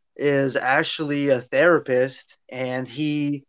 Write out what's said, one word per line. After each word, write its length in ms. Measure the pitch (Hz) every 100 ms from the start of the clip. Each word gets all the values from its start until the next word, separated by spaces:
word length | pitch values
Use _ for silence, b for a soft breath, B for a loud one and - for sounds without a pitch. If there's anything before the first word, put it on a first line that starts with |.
| _ -
is 400 | 143 139 135 135
actually 720 | 123 143 156 - 147 143 139
a 100 | 123
therapist, 960 | 120 135 170 156 147 127 135 - - _ -
and 360 | 127 127 127 123
he 580 | 127 151 147 143 139